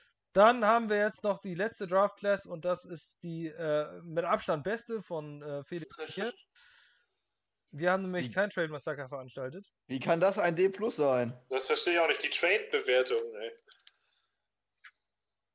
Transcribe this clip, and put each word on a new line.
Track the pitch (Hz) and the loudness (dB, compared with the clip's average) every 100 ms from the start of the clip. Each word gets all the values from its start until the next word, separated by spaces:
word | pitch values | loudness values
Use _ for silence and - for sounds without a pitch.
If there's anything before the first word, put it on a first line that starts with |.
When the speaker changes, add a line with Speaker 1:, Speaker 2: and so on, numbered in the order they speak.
| _ _ _ | _ _ _
Speaker 1:
Dann | 190 214 247 | 6 8 8
haben | 214 233 226 | 4 4 2
wir | 208 | 2
jetzt | 208 - | 0 -2
noch | 208 185 | -4 -4
die | 202 | -4
letzte | 170 214 - 190 | -4 -4 -4 0
Draft | 190 202 - | 2 2 0
Class | 202 196 - | -2 -2 -2
und | 170 | -6
das | 175 180 | -2 -4
ist | 185 151 - - | -6 -16 -16 -14
die, | 175 165 165 | -10 -6 -8
äh, | 151 160 151 151 175 | -6 0 0 -2 -8
mit | 170 160 | -6 -4
Abstand | 170 208 - 160 | 0 0 0 -2
beste | 156 226 - 226 | -2 -6 -6 -8
von, | - 165 151 147 | -6 -10 -10 -12
äh, | 147 143 | -8 -8
Felix | 139 175 156 - | -8 -10 -10 -12
und | 156 - | -12 -8
mir. | 220 - | -8 -8
Speaker 2:
<laughs> | _ _ - - _ _ _ _ _ _ _ _ _ | _ _ -20 -20 _ _ _ _ _ _ _ _ _
Speaker 1:
Wir | 143 175 | -4 0
haben | 190 | 0
nämlich | 190 180 127 | 0 -4 -2
Speaker 2:
Wie | |
Speaker 1:
kein | 160 202 | -2 -2
Trade | 190 160 | -2 -4
Massaker | 147 - 143 131 | -4 -8 -8 -8
veranstaltet. | 139 127 139 131 165 - _ _ | -12 -12 -10 -10 -10 -18 _ _
Speaker 2:
Wie | 131 | -6
kann | 127 170 | 0 4
das | 185 202 | 4 2
ein | 175 165 | 0 4
D | 190 | 2
plus | 190 220 - | 2 -4 0
sein? | 143 127 120 127 _ | 2 4 0 -6 _
Speaker 3:
Das | 131 - | -2 0
verstehe | 151 180 | 2 2
ich | 170 | 2
auch | 160 | 2
nicht, | 143 | 2
die | 147 | 0
Trade-Bewertung, | - 170 208 - 147 131 127 127 117 117 107 | 0 2 2 0 -2 2 4 4 0 -2 -8
ey. | 113 - _ - - _ _ _ _ _ _ _ _ _ - _ _ _ _ _ _ | -10 -12 _ -20 -20 _ _ _ _ _ _ _ _ _ -20 _ _ _ _ _ _